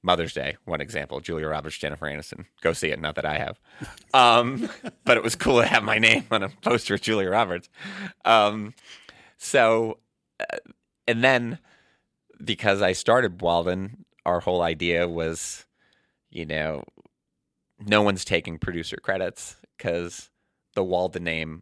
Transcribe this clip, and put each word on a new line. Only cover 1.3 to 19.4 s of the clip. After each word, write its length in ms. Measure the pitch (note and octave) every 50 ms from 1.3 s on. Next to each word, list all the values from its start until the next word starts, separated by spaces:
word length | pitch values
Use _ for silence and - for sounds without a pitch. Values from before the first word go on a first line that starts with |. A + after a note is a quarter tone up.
| E2+ D#2 D#2
Roberts, 300 | D#2 D#2 D2+ C#2+ D#2 D2+
Jennifer 300 | - - D2 D2 D2 D#2+
Aniston. 380 | D2+ C#2+ D2+ D2+ - - - F2+ _ _ _
Go 120 | - E2 E2
see 160 | - - D#2
it. 100 | D2+ D2
Not 140 | D#2 D2+ D2+
that 100 | - D2+
I 120 | D2+ D2+
have. 220 | D2 - C2 - _ _ _ _ - - - - - _ _ -
Um, 520 | C3 B2 A#2+ A2+ A#2 - A#2+ C3+ E3 A#3+ - - - -
<laughs> 180 | A#3+ - _ _
but 100 | - B2
it 60 | A2+ -
was 120 | A#2 -
cool 260 | - - - C3+ A#2+
to 60 | A2+
have 160 | - - A#2+ G#2
my 160 | G#2+ A2 G#2+
name 260 | A2+ A2 A2+ - - -
on 100 | A#2 G#2+ G2
a 60 | F#2+
poster 460 | - _ - A3 A#2+ A#2 - - -
with 80 | - -
Julia 260 | - A2 G#2 G2 F#2
Roberts. 400 | F#2+ A2 A#2 F#2 F2 F2+ F#2 _ _ - - - G3 F#3+ G3+ F3 - _ _
Um, 480 | - A2+ A2 G#2 G#2 G#2+ A2 G#2 G#2+ B2+ _ _ - - - _ - - - - _ _
so, 600 | _ - - - C3+ A#2 A2+ A2+ A2+ A2+ A2 - _ _ _ _ _ _ _ _ _
uh, 180 | - - - - _ - - _ _ _ _ _ _
and 160 | - A#2 A2+ B2
then 360 | C3 C3 B2 A#2+ A#2 A#2 - _ _ _ _ _ _ _ _ _ _ _ _ _ _ _ _ -
because 380 | - G#2+ - - G#2 G2 G2
I 120 | G2+ F#2 F#2+
started 480 | - - - A2+ B2+ B2 G2+ F2 F2+
Walden, 640 | F2+ E2+ E2+ E2+ E2+ F2+ F2+ F#2 F#2+ G2+ B2 - - _ _ _ _
our 140 | - F2+ F2
whole 240 | - - F2+ F2 F2
idea 440 | E2 E2 D2+ E2+ E2+ E2+ E2+ F2
was, 600 | F2 E2+ E2 E2 D#2+ E2 D#2+ - - - - - _ _ _ _ _ _ _ _ _ _ _ _ _
you 160 | _ - E2
know, 360 | D2+ D#2 D#2 D2+ D#2 D#2 C#2 G1+ G1+ _ _ - _ _ _ _ _ _ _ _ _ _ _ _ _ _ _
no 220 | G#2 G#2 G#2 G#2+
one's 240 | G#2 G#2 G2 F2+ -
taking 320 | - G2+ E2+ - - E2
producer 400 | D#2 - - F2 E2+ E2 - -
credits 580 | - _ - F#2+ F#2+ F#2 F2 - -